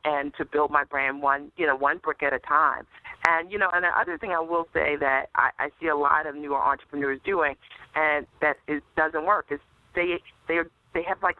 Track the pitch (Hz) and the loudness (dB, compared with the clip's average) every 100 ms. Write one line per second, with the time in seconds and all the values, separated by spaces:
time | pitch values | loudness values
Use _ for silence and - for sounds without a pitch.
0 | 151 147 143 - 139 147 147 147 139 139 | -2 -2 -2 -6 -4 0 2 0 0 -2
1 | 135 139 139 139 143 - 156 135 139 175 | -2 -2 0 0 -2 -2 0 2 0 0
2 | 156 - 143 127 - 147 151 - - - | -4 -2 -2 -2 0 2 4 0 -8 -18
3 | - - - 165 175 208 190 175 180 - | -20 -2 2 2 -2 -2 0 2 2 0
4 | 175 165 - 170 165 170 165 165 147 147 | -2 -4 -4 -4 -2 -2 -2 -2 0 0
5 | 143 135 - - 131 - 143 - 165 147 | 0 0 0 0 0 0 -8 -4 -2 0
6 | 143 151 156 143 147 139 131 139 - 143 | 2 2 -2 -8 -4 0 0 0 -4 -6
7 | 139 135 - 190 151 135 - - - 151 | -4 -4 -2 0 0 -2 -14 -20 -8 0
8 | 156 147 131 - 151 139 - 147 - - | 2 2 -2 -2 -2 -2 -4 -6 -4 0
9 | 156 156 165 202 - 147 _ _ _ 180 | 0 0 0 0 0 -8 _ _ _ -2
10 | 175 175 - - - 165 170 _ _ 170 | -2 -2 -8 -14 -4 -2 -2 _ _ -6
11 | 175 190 190 - | -4 -2 -2 -2